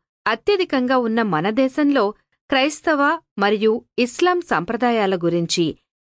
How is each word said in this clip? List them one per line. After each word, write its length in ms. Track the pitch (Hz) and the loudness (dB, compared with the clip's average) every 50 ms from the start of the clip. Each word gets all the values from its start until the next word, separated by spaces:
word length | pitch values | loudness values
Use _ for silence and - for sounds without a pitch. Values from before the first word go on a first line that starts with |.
| _ _ _ _ - | _ _ _ _ -6
అత్యధికంగా 720 | 208 220 226 _ - 415 359 370 - - 269 247 247 262 254 | -4 -4 -2 _ 0 0 0 0 0 -2 -2 0 0 0 0
ఉన్న 240 | 247 233 220 233 226 | 0 0 0 -2 0
మన 280 | 208 165 151 160 202 | 0 0 -2 -2 -2
దేశంలో 600 | 220 226 262 262 262 - 302 285 285 269 208 202 214 - _ _ _ _ _ - | 0 0 0 0 0 0 0 2 2 2 0 0 -2 -6 _ _ _ _ _ -2
క్రైస్తవ 720 | 285 262 262 302 302 - - 339 311 277 277 285 320 330 - _ _ - | 0 0 0 0 -2 -2 -2 0 0 2 2 0 0 -2 -6 _ _ -2
మరియు 460 | 196 202 214 208 208 220 220 240 - _ _ - | 0 0 0 2 2 0 0 0 -4 _ _ -2
ఇస్లాం 420 | 247 240 - - 349 359 359 349 | -2 -2 -2 0 0 2 2 0
సంప్రదాయాల 760 | 339 - 226 160 170 - 226 233 254 240 233 226 208 190 190 | -2 -2 -4 -4 -2 -4 -4 -2 0 0 0 0 0 0 0
గురించి 640 | 180 170 170 170 175 170 165 - - 170 156 - - _ _ _ _ _ | 0 0 0 0 0 -2 -2 -2 -2 -2 -2 -4 -6 _ _ _ _ _